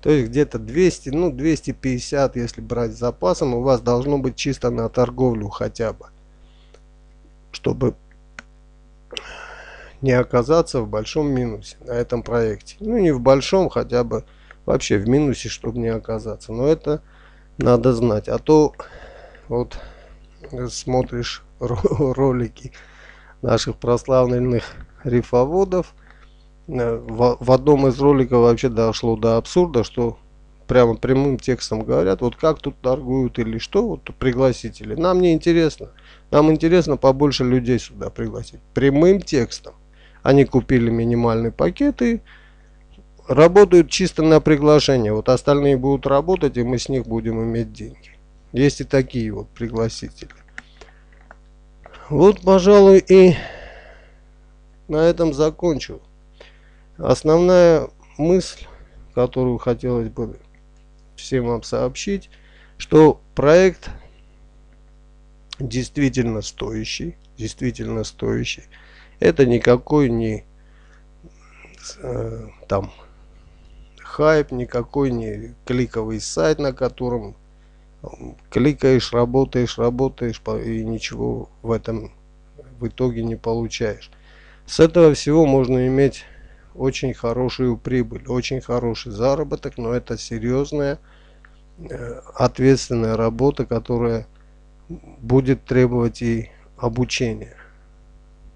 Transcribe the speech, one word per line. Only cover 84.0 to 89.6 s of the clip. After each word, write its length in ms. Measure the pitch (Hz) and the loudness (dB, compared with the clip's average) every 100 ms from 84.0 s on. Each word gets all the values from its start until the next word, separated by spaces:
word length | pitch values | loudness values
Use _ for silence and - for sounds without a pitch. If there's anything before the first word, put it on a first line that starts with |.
| - - - - - - - | -14 -20 -20 -20 -20 -20 -14
С 140 | - | 2
этого 340 | 160 175 160 | 4 8 6
всего 320 | 143 - 156 156 | 6 2 4 4
можно 400 | 135 123 127 127 | 4 2 0 0
иметь 380 | 131 139 - - - - - - | 2 2 0 -20 -20 -20 -20 -20
очень 400 | - 135 127 135 | -6 -6 -4 -6
хорошую 640 | 117 120 117 127 - 127 117 | -4 -4 -2 -4 -2 -2 -2
прибыль, 500 | - 127 113 117 - | -4 -4 -4 -8 -6
очень 320 | 127 120 131 | -6 -4 -8
хороший 520 | - 123 123 110 123 | -4 -4 -4 -6 -10
заработок, 640 | 104 123 139 147 147 | -4 -2 -2 -4 -8